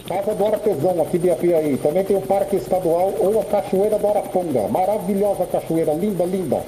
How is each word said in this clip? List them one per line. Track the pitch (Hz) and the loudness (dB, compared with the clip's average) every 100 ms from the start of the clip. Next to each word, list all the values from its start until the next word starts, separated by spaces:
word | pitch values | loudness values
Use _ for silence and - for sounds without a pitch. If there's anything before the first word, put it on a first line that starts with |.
| - | -8
Casa | 185 160 160 | -4 -2 0
do | 208 | 0
Artesão, | 208 214 156 175 175 | 0 -2 0 0 0
aqui | 143 175 | 0 0
de | 180 | 2
Apiaí. | 165 175 165 151 127 | 2 2 2 2 0
Também | 151 180 | 0 2
tem | 190 196 | 2 0
o | |
Parque | - 196 196 | 2 0 0
Estadual | 190 - 185 175 170 190 202 | -2 0 0 2 2 2 0
ou | 180 220 | 2 0
a | |
Cachoeira | 208 208 196 190 208 208 | 0 -2 0 0 2 2
do | 202 | 0
Araponga. | 202 - 185 175 123 98 | 0 0 -2 0 0 0
Maravilhosa | 151 185 214 185 196 202 190 175 | 0 0 0 0 0 0 0 -2
cachoeira, | 170 - 165 156 | -2 -2 0 0
linda, | 156 208 180 | 0 0 0
linda. | 180 196 156 110 | 0 -2 -2 -2